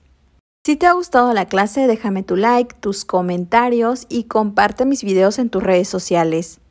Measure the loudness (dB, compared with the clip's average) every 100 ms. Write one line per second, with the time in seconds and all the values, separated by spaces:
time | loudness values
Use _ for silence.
0 | _ _ _ _ _ _ -4 2 4 2
1 | 2 2 2 0 0 0 0 0 0 0
2 | -2 -4 -2 0 2 2 0 -6 -8 -6
3 | -4 -2 -2 -4 0 0 2 0 0 -4
4 | -6 -8 -2 -2 0 0 0 0 -2 -2
5 | 0 2 2 0 -2 -2 0 0 0 -4
6 | -2 0 0 -2 -6 -12 _